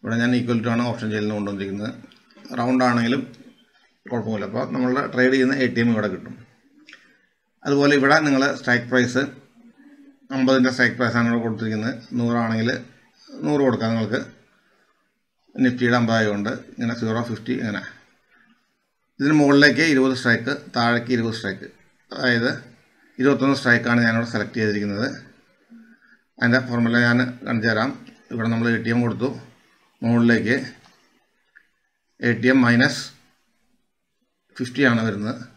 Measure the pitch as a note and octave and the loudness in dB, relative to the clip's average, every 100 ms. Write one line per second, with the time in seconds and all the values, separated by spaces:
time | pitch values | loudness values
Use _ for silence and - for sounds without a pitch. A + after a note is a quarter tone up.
0 | G2+ A#2 A#2+ B2 A#2 A#2 A#2 A#2 A#2+ A2 | -4 -2 0 0 0 -2 -2 -2 -4 -4
1 | G#2+ G#2+ G#2 G#2 G2+ G2 G2 G2 G#2+ B2+ | -6 -4 -4 -4 -6 -6 -8 -8 -10 -12
2 | - _ _ - - B2 B2 B2+ B2+ A#2+ | -20 _ _ -20 -12 -6 -2 2 2 2
3 | A#2 C3 - - - _ _ _ _ _ | 0 -2 -4 -14 -20 _ _ _ _ _
4 | - B2 G#2+ G#2+ G2+ A2+ C3 C3+ B2+ B2+ | -8 -8 -6 -6 -6 -6 -6 -4 -2 -2
5 | - B2 B2+ C3+ C3 C3+ B2+ - A#2 A2 | -2 2 4 4 2 2 0 2 2 2
6 | G#2 F#2 - - - _ _ _ _ - | 0 -4 -12 -18 -20 _ _ _ _ -20
7 | _ _ _ _ _ _ - C#3+ C#3+ C#3+ | _ _ _ _ _ _ -2 2 4 4
8 | C3+ D#3 D3+ C3+ C#3 - - A#2+ - B2+ | 6 4 4 2 0 -2 0 0 2 2
9 | A#2+ B2 D3 - _ _ - _ - - | 2 0 -2 -8 _ _ -20 _ -20 -20
10 | - _ _ C3+ B2+ C3 B2+ B2+ A#2+ - | -20 _ _ -2 2 4 2 2 0 2
11 | A#2+ A#2 A#2 A#2 A2+ A2 A2+ A2 A2 - | 0 2 0 0 -2 -4 -4 -4 -6 -8
12 | - B2 A#2+ A#2+ A#2 A2+ A#2 - - _ | -8 -4 -2 0 -2 0 -2 -4 -8 _
13 | _ _ _ - D3+ D3 C3+ A2+ A2+ A2+ | _ _ _ -8 -2 2 2 2 -2 -2
14 | G#2+ A2+ - - _ _ _ _ _ _ | -2 -4 -8 -20 _ _ _ _ _ _
15 | _ _ _ _ _ - B2+ B2 A#2+ A#2+ | _ _ _ _ _ 0 0 2 2 2
16 | A#2 A2+ G#2+ G2+ G2+ B2+ - - A#2+ A#2 | 2 2 0 -2 -4 -8 -12 -8 -6 -4
17 | A2+ A2+ A#2 G#2+ - B2+ A2 G2 - - | -4 -4 -4 -8 -6 -6 -4 -6 -10 -18
18 | _ _ _ _ _ _ _ _ _ _ | _ _ _ _ _ _ _ _ _ _
19 | _ _ C#3 D3+ C#3+ C#3+ C#3+ B2 D#3+ C3+ | _ _ 2 4 6 8 6 6 2 4
20 | C3 B2 B2 A2+ A#2+ C#3+ - B2 A#2 A#2+ | 2 0 0 0 0 -8 -6 -2 0 0
21 | A#2+ A#2+ A2+ A2 G2+ F#2+ - _ _ _ | 0 -2 -2 -4 -6 -8 -12 _ _ _
22 | _ - C3 A#2 B2 D3+ - - _ _ | _ -4 0 0 0 -4 -12 -20 _ _
23 | _ - C3 B2+ C3+ C3+ B2 A#2+ A#2+ A#2+ | _ 0 2 2 2 0 2 2 4 2
24 | A#2 A2+ A#2 A2+ G#2 A#2 G#2+ G#2 G#2 G2+ | 2 0 -2 -4 -4 -2 -2 -2 -4 -4
25 | C3+ - - _ _ _ _ - - _ | -6 -8 -18 _ _ _ _ -20 -20 _
26 | _ _ _ - A#2+ B2+ B2 A#2+ A#2 A#2+ | _ _ _ -4 0 0 0 -2 0 2
27 | A#2+ A#2+ B2+ - - A#2 A2+ A2 B2+ C#3 | 2 2 0 -6 -6 -2 0 0 -2 -4
28 | - - _ A#2+ A2+ A2+ A#2+ A2+ A#2 A#2 | -18 -20 _ -6 -2 0 0 -2 0 0
29 | A#2+ A2 B2+ - - _ _ _ _ _ | 0 -2 -6 -6 -18 _ _ _ _ _
30 | A#2 A#2 A#2 A2+ G2 C3 B2+ - _ _ | 0 2 4 2 2 -2 -4 -16 _ _
31 | _ _ _ _ _ _ _ _ _ _ | _ _ _ _ _ _ _ _ _ _
32 | _ _ A#2+ A2+ B2 C3 A#2+ A#2+ C#3 - | _ _ -2 0 2 4 4 4 2 0
33 | - _ _ _ _ _ _ _ _ _ | -10 _ _ _ _ _ _ _ _ _
34 | _ _ _ _ _ - B2 A#2+ C3+ A#2 | _ _ _ _ _ -10 -10 0 2 2
35 | A2 G2+ G#2 - - | 0 -4 -6 -8 -14